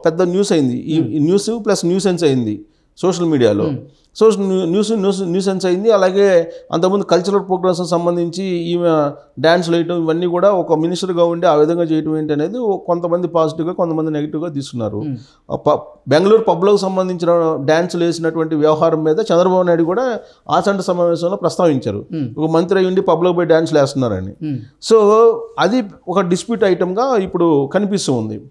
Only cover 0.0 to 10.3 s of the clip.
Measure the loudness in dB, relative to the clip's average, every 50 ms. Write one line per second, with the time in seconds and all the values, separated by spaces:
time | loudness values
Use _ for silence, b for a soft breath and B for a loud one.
0 | -2 -2 0 0 0 0 2 0 0 2 2 2 2 0 -2 -4 -4 -2 0 0
1 | 0 0 0 0 2 2 2 2 0 -2 -6 -4 -2 -2 -2 0 0 0 0 0
2 | 0 0 0 2 0 2 2 2 0 -2 -6 -6 -12 _ _ _ _ _ _ -2
3 | -2 -2 0 0 0 0 2 4 4 4 4 2 0 -2 -4 -6 -10 b b b
4 | b b _ 2 4 4 4 2 -2 0 0 0 0 0 0 0 0 0 0 0
5 | 0 0 -2 -2 -4 -2 -2 -2 -2 -2 -4 -2 0 0 0 2 2 2 4 4
6 | 2 2 2 4 4 6 4 4 2 B B B B B -2 0 2 2 2 0
7 | 0 2 0 2 2 2 -2 -2 0 -2 -4 0 0 0 0 -2 -2 -2 -2 0
8 | 0 0 0 0 -2 -4 -4 -6 -4 -4 -4 -4 -4 -4 -4 0 0 2 2 2
9 | 0 -2 -4 B B B _ 0 2 2 2 2 2 0 0 0 0 0 -2 -2
10 | 0 -2 -2 0 -2 -2